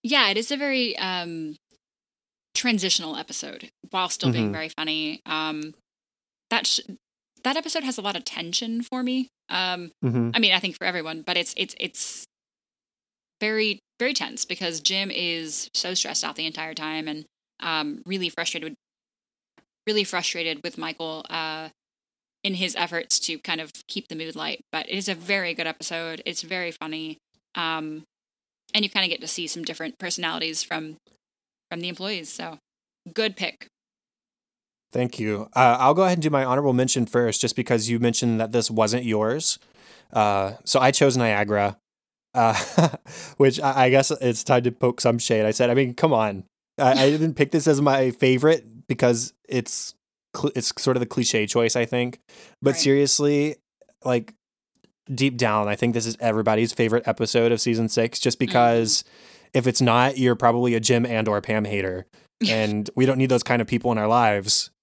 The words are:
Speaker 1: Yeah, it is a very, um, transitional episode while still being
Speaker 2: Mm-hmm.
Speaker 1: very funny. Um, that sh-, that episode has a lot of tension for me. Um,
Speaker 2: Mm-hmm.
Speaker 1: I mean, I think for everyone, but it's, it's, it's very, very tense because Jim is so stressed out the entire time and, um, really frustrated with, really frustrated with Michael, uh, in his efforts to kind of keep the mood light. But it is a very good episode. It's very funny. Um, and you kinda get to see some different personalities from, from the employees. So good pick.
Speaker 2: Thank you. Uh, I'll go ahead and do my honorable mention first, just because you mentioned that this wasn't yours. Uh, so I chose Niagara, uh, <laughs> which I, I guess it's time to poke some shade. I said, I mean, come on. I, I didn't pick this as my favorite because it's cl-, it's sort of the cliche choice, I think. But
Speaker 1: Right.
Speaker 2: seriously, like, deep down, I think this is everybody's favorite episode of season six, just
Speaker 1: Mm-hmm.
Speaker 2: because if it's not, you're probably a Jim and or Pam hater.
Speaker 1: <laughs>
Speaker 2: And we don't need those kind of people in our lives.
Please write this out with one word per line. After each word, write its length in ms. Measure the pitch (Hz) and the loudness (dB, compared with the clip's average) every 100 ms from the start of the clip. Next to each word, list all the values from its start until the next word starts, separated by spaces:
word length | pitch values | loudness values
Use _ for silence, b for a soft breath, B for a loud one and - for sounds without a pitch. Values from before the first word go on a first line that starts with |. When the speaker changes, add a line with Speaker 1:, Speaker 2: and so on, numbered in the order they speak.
Speaker 1:
Yeah, 260 | 226 277 214 | 0 2 2
it 60 | 202 | 0
is 140 | 233 | -4
a 60 | 285 | -4
very, 400 | 285 262 240 - | -2 -2 -2 -4
um, 580 | 185 180 170 165 156 156 _ _ _ _ _ _ _ _ _ | -6 -6 -6 -8 -10 -12 _ _ _ _ _ _ _ _ _
transitional 640 | - 247 214 185 - 160 151 | -2 0 0 0 -2 -2 -10
episode 520 | - - - - - _ - | -10 -12 -12 -16 -20 _ -8
while 180 | 190 180 | -4 -4
still 240 | - 143 | -2 0
being 140 | 117 107 | 0 -2
Speaker 2:
Mm-hmm. 60 | |
Speaker 1:
very 160 | 101 156 - | -4 -8 -8
funny. 440 | 156 156 156 160 - | -6 -4 -6 -8 -8
Um, 480 | 156 156 156 156 156 _ _ _ _ _ _ _ | -6 -4 -8 -12 -16 _ _ _ _ _ _ _
that 160 | 226 - | -4 -2
sh-, 140 | - - - _ _ _ _ | -4 -6 -20 _ _ _ _
that 120 | 254 294 | -4 -4
episode 280 | 320 330 | -4 -4
has 140 | 262 240 | -4 -6
a 40 | |
lot 140 | 196 185 | -6 -8
of 80 | |
tension 580 | - - 170 175 226 233 | -10 -10 -6 -6 -4 -6
for 200 | 240 254 | -6 -4
me. 260 | 247 254 254 _ - | -2 -2 -4 _ -8
Um, 440 | 180 185 180 170 _ | -4 -4 -6 -10 _
Speaker 2:
Mm-hmm. 260 | 131 120 117 | -2 0 0
Speaker 1:
I 40 | 120 | 2
mean, 120 | 208 | 2
I 60 | 185 | 2
think 180 | 190 - | -2 -4
for 80 | |
everyone, 380 | 185 180 160 165 | -4 -4 -8 -10
but 140 | 156 175 | -6 -4
it's, 180 | 165 - | -4 -6
it's, 180 | - - | -8 -8
it's 460 | 107 - - - - _ _ _ _ _ _ _ _ _ _ _ | -10 -8 -10 -10 -18 _ _ _ _ _ _ _ _ _ _ _
very, 380 | 214 220 220 202 _ _ | -4 -2 -2 -4 _ _
very 140 | 247 | -4
tense 320 | 277 - - | -4 -6 -6
because 360 | - 180 175 160 | -8 -6 -6 -4
Jim 300 | 147 190 196 | -2 -2 -4
is 560 | - 175 165 160 156 - | -6 -4 -6 -6 -8 -6
so 200 | - 180 | -6 -4
stressed 300 | 180 - 147 | -4 -4 -4
out 120 | 160 147 | -6 -6
the 100 | 160 | -8
entire 280 | 156 160 | -8 -10
time 320 | 156 156 156 156 | -8 -8 -8 -8
and, 160 | 151 151 _ _ _ | -10 -14 _ _ _
um, 420 | 170 160 147 147 170 | -6 -4 -4 -8 -8
really 220 | 190 180 | -6 -4
frustrated 420 | - 170 170 160 | -4 -6 -6 -10
with, 60 | - _ _ _ _ _ _ _ _ _ _ - | -14 _ _ _ _ _ _ _ _ _ _ -2
really 180 | 214 | 0
frustrated 560 | 196 180 175 170 160 147 | 0 -2 -4 -4 -6 -6
with 140 | 175 165 | -10 -10
Michael, 460 | 160 - 160 156 - | -10 -10 -12 -12 -10
uh, 380 | 165 160 156 156 _ _ _ _ _ _ _ | -8 -8 -10 -14 _ _ _ _ _ _ _
in 100 | 196 | -6
his 220 | 180 180 - | -4 -4 -4
efforts 420 | 170 170 - - | -4 -6 -2 -2
to 200 | - 160 | -2 -8
kind 200 | - 160 | -6 -6
of 100 | 156 - - | -8 -16 -10
keep 200 | 196 - | -10 -10
the 60 | 160 | -12
mood 200 | 160 160 | -10 -8
light. 240 | 156 - _ | -8 -10 _
But 180 | 160 - | -8 -6
it 60 | 196 | -6
is 120 | 196 | -6
a 60 | |
very 400 | 170 175 196 175 | -6 -4 -4 -4
good 120 | 170 160 | -4 -6
episode. 560 | - - 165 165 160 | -6 -8 -8 -8 -8
It's 180 | - 170 | -8 -8
very 280 | 165 185 175 | -8 -8 -8
funny. 480 | 160 160 160 160 156 _ _ _ | -10 -10 -8 -10 -14 _ _ _
Um, 480 | - 165 160 156 156 - _ _ _ _ _ - | -6 -4 -4 -8 -12 -18 _ _ _ _ _ -4
and 100 | 214 | -2
you 60 | 196 | 0
kinda 180 | 202 185 | -2 -2
get 120 | 165 | -4
to 40 | 160 | -8
see 200 | - 165 | -8 -8
some 180 | 170 | -8
different 340 | 160 160 160 - | -8 -6 -8 -6
personalities 640 | 180 175 170 165 160 156 | -8 -4 -4 -4 -6 -6
from, 340 | - 160 156 156 _ _ _ _ _ _ _ | -6 -8 -8 -16 _ _ _ _ _ _ _
from 100 | 170 | -10
the 80 | 175 | -8
employees. 400 | 175 190 190 156 | -8 -8 -8 -10
So 260 | - 170 151 _ _ _ _ - | -12 -12 -14 _ _ _ _ -10
good 220 | - 220 202 | -4 -4 -4
pick. 300 | 175 - - _ _ _ _ _ _ _ _ _ _ _ _ | -10 -10 -20 _ _ _ _ _ _ _ _ _ _ _ _
Speaker 2:
Thank 260 | 123 123 - | -4 -4 -4
you. 300 | 107 104 107 | -4 -4 -4
Uh, 220 | 127 127 123 | 4 4 6
I'll 140 | 131 | 4
go 80 | 160 | 4
ahead 100 | 185 175 | 2 2
and 40 | |
do 80 | 156 | 0
my 140 | 143 | 0
honorable 280 | 131 127 143 | 2 2 2
mention 320 | 127 127 135 113 | 2 2 0 0
first, 340 | 123 120 - | 0 0 0
just 160 | 120 - | -2 -2
because 340 | 123 117 110 | 0 0 2
you 80 | 117 | 0
mentioned 420 | 120 113 120 113 | 2 2 0 0
that 120 | 110 | 0
this 180 | 117 110 | 0 0
wasn't 340 | 110 107 120 | 0 2 0
yours. 540 | 120 107 107 143 - - b b b b b | 0 0 0 0 -2 -4 b b b b b
Uh, 400 | 113 104 98 98 110 | 2 2 2 0 -6
so 160 | - 135 | 0 4
I 100 | 127 | 4
chose 240 | 135 139 127 | 6 4 4
Niagara, 600 | 117 101 104 104 101 101 _ _ _ _ _ | 2 2 2 2 2 -2 _ _ _ _ _
uh, 200 | 127 113 | 2 4
<laughs> 840 | 110 - - 165 - - - - - | 2 0 4 2 0 -14 -18 -18 4
which 240 | 139 123 | 4 6
I, 260 | 143 131 127 | 0 4 6
I 40 | |
guess 200 | 135 135 | 6 4
it's 320 | 147 127 110 | 0 0 0
time 180 | - 127 | 2 2
to 100 | 123 | 2
poke 280 | 120 123 120 | 0 0 2
some 180 | 123 117 | 0 2
shade. 260 | - 110 | 2 2
I 60 | 107 | 2
said, 180 | 110 123 | 2 4
I 40 | |
mean, 180 | 123 127 | 4 2
come 180 | 123 160 | 2 2
on. 300 | 123 107 98 - _ _ - | 4 2 -2 -12 _ _ 2
I, 140 | 143 | 4
I 180 | 135 135 | 6 6
didn't 240 | 151 160 | 4 0
pick 160 | 147 139 | 2 2
this 160 | 165 160 | 4 4
as 160 | 139 | 4
my 300 | 143 135 131 | 4 4 2
favorite 720 | 117 131 127 151 160 - 113 - | 4 4 6 4 2 -2 -20 -6
because 480 | 131 123 117 117 _ _ | 2 4 4 -2 _ _
it's 480 | 127 113 - - _ _ _ _ | -4 -4 -8 -10 _ _ _ _
cl-, 180 | - 147 | -4 -2
it's 180 | 131 - - | -2 -4 -2
sort 180 | 135 127 | 0 0
of 40 | |
the 60 | 120 | 0
cliche 400 | - 120 117 107 | 0 0 0 2
choice, 300 | 120 117 123 | 2 2 2
I 80 | |
think. 360 | 117 123 123 - _ B B B | 0 0 -2 -6 _ B B B
But 80 | 135 | 0
Speaker 1:
Right. 60 | 135 | 2
Speaker 2:
seriously, 760 | 135 139 143 - 147 147 147 - _ _ _ _ 131 | 4 4 4 2 2 2 0 -4 _ _ _ _ 0
like, 260 | 123 110 _ _ _ _ _ _ _ - | 0 -2 _ _ _ _ _ _ _ -10
deep 220 | 127 139 120 | 0 0 2
down, 320 | 120 107 104 | 2 2 0
I 80 | 104 | 0
think 160 | 120 | 0
this 140 | 117 113 | 0 -4
is 100 | 110 | -2
everybody's 540 | 120 110 107 110 117 | 0 2 2 2 2
favorite 340 | - 113 117 - | 2 2 2 0
episode 460 | - 117 120 117 | -2 0 2 4
of 80 | 117 | 2
season 300 | 123 113 113 | 2 2 2
six, 280 | - 113 - | 0 0 0
just 200 | 123 - | -2 0
Speaker 1:
Mm-hmm. 80 | 123 | 2
Speaker 2:
because 580 | 123 117 117 110 - B B B B B | 4 6 4 2 0 B B B B B
if 140 | 135 123 | 0 2
it's 160 | 120 | 2
not, 340 | 123 120 127 131 | 4 6 4 4
you're 180 | 123 117 | 2 6
probably 380 | 120 120 123 | 4 4 2
a 60 | 113 | 2
Jim 240 | 110 120 | 2 2
and 240 | 120 113 110 | 2 0 0
or 140 | 104 | 0
Pam 240 | - 107 104 | 0 -2 0
hater. 400 | 101 92 92 - b b _ | -2 -2 -6 -10 b b _
Speaker 1:
<laughs> 80 | 101 | 0
Speaker 2:
And 400 | 110 107 104 104 | 2 2 0 -2
we 100 | - | 2
don't 140 | 131 131 | 2 4
need 120 | 131 | 4
those 120 | 123 | 2
kind 180 | - 123 | 2 0
of 60 | 113 | 2
people 220 | 120 123 | 0 0
in 60 | 110 | 0
our 80 | 107 | 4
lives. 600 | 120 113 101 95 - - _ | 4 4 2 2 0 -2 _